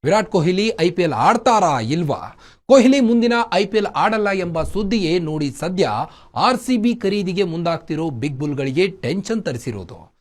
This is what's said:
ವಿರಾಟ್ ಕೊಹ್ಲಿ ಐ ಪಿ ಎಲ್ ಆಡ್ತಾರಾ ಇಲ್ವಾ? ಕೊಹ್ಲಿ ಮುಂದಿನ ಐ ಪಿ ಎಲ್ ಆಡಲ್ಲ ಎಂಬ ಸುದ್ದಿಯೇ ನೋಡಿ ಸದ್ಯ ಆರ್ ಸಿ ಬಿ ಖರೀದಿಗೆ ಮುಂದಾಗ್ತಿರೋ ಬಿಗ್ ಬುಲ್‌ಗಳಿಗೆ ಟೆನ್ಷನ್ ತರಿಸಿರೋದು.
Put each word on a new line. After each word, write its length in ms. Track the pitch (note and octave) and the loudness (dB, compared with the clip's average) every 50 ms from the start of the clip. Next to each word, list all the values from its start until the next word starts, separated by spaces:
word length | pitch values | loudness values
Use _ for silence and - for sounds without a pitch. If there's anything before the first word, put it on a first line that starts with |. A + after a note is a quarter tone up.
| - | 0
ವಿರಾಟ್ 280 | C#3 F#3+ G#3+ G3+ - | 2 2 2 0 0
ಕೊಹ್ಲಿ 400 | - F#3 D3 F3 F3+ F#3+ G#3 A3 A3 - | 0 0 2 2 2 2 0 0 0 0
ಐ 100 | D#3+ F3+ | 0 0
ಪಿ 120 | F3 - | 2 0
ಎಲ್ 120 | F3 D#3+ B2+ | -2 0 0
ಆಡ್ತಾರಾ 680 | G#2+ B2 F3+ A3+ A#3 - C4 A#3 G#3 F#3+ E3 C#3+ B2 | 2 2 2 2 4 2 2 4 4 4 2 2 0
ಇಲ್ವಾ? 580 | A2 A2+ D3 E3+ F3 C#3+ A2 F2 E2 - - - - - - _ _ | -2 -2 -2 -2 -2 -2 -4 -6 -6 -14 -18 -20 -20 -20 -20 _ _
ಕೊಹ್ಲಿ 320 | - C4 C4+ A#3+ C4 C4+ C#4+ | 6 6 8 8 8 6 4
ಮುಂದಿನ 340 | B3 A3 A#3+ A#3+ A3+ A#3 A#3+ A#3 A#3 - F#3 | 4 4 4 2 2 2 2 0 0 0 0
ಐ 120 | F#3 G#3+ | 0 0
ಪಿ 120 | G3+ G#3+ | 0 0
ಎಲ್ 80 | G#3+ G3+ | -2 -2
ಆಡಲ್ಲ 440 | - - C#3+ E3 G#3+ A3 A3 G#3 G3+ | 0 0 0 0 2 2 0 0 -2
ಎಂಬ 340 | G3 G3 G#3+ F3+ E3 E3 D#3 | -2 -2 -4 -4 -4 -4 -4
ಸುದ್ದಿಯೇ 560 | - - G3 G#3+ G3 A#3 A3 F#3 D#3 E3+ F#3 | -2 -4 -4 -2 0 0 0 0 0 0 0
ನೋಡಿ 320 | E3+ D3+ D#3 D#3 D3 C#3 | -2 -2 -4 -2 -4 -4
ಸದ್ಯ 380 | A#2+ - D#3 F3 F#3 E3+ F3 A#2+ G#2 A2 C#3+ - - - - - - | -4 -6 -6 -6 0 0 0 0 0 -4 -6 -8 -10 -20 -20 -10 -4
ಆರ್ 220 | A#2+ D#3+ A#3 B3+ | 0 2 2 2
ಸಿ 200 | - - - B3+ | 0 -2 -2 -2
ಬಿ 180 | A#3 G#3 A#3+ A#3 | 2 2 0 0
ಖರೀದಿಗೆ 480 | A#3+ - F#3+ G3+ G#3 G3 F3+ F#3 F3+ G3 | 0 -2 -2 -2 0 -2 -2 -2 -2 -2
ಮುಂದಾಗ್ತಿರೋ 680 | F3 D#3+ E3+ E3+ E3+ E3 D#3 - - D#3+ D3+ D#3+ E3 | -2 -2 -4 -2 -2 -4 -4 -6 -6 -6 -4 -4 -4
ಬಿಗ್ 300 | C3+ A2+ B2+ D#3 C#3 B2+ | -4 -4 -6 -6 -4 -4
ಬುಲ್‌ಗಳಿಗೆ 480 | D3 D3 C#3+ C3 C3+ C#3 C3 D#3+ F#3 | -4 -4 -4 -4 -4 -2 0 0 0
ಟೆನ್ಷನ್ 560 | G3+ F#3+ - - A#2+ D#3+ G3 F#3+ - A3 A3 - | 0 -2 -6 -6 -4 -4 -4 -4 -4 -6 -4 -4
ತರಿಸಿರೋದು. 720 | E3+ C3+ A#2 - C3 A2 G2+ F2+ E2+ - E2 E2 _ _ _ | -6 -8 -6 -8 -8 -8 -10 -12 -14 -18 -20 -20 _ _ _